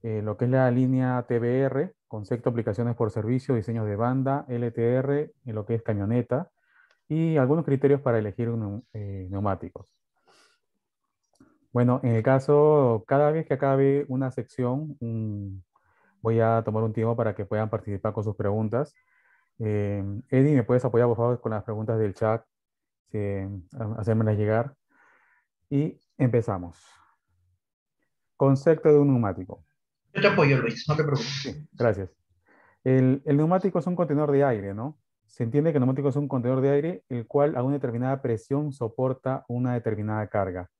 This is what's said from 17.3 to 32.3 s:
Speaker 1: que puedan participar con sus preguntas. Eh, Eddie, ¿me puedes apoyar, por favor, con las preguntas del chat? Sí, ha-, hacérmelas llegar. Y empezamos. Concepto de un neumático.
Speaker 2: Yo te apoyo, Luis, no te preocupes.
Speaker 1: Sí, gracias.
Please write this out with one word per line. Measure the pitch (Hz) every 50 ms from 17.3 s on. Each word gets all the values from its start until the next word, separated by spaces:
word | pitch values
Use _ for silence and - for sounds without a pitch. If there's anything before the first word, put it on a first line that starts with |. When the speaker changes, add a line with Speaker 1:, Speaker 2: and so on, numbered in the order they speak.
| 104
Speaker 1:
que | - 101
puedan | - 107 107 110 104
participar | 113 104 - 107 101 92 - 110 104
con | 113 101
sus | 110 101
preguntas. | - - 101 101 110 110 107 117 120 151 - _ _ _ _ _ _ _ _ _ _ _ _ _ -
Eh, | 113 107 104 104 101 101 101 101 98 98 101 107 - _
Eddie, | 135 131 135 151 151
¿me | 135 110
puedes | - 123 123 -
apoyar, | 120 120 117 120 120
por | 113
favor, | 113 117 120 123 120
con | - 113
las | 110 104 -
preguntas | - 110 107 110 107 113 110
del | 110 101 95
chat? | - 113 110 110 113 _ _ _ _ _ _ _ _ _ _ _ _ _ _
Sí, | - 107 101 101 98 98 95 98 101 95 85 _ -
ha-, | 131 110 104 110
hacérmelas | 110 98 113 110 110 113 110 107
llegar. | 101 104 104 107 113 120 139 - _ _ _ _ _ _ _ _ _ _ _ _ _ _ _ _ _ _ _
Y | 143 139 151 160 - _ _ _ _
empezamos. | - 143 120 117 120 110 - 101 90 87 85 - - _ - _ _ _ _ _ _ _ _ _ _ _ _ _ _ _ _ _ _ _ _ _ _ _ _ _ _ _ _ _
Concepto | _ 139 139 135 135 - 170 160 156 -
de | 160 151
un | 147 143 143
neumático. | 135 120 113 101 92 92 92 95 95 - _ _ _ _ _ _ _ _ _ _
Speaker 2:
Yo | _ 196 -
te |
apoyo, | 202 - 185 151 139 139
Luis, | 120 113 113 107 - - 151
no | 143
te | 151 139
preocupes. | 143 139 120 - - - - -
Speaker 1:
Sí, | 131 - - - _
gracias. | _ - 120 117 101 98 95 - _ _ _ _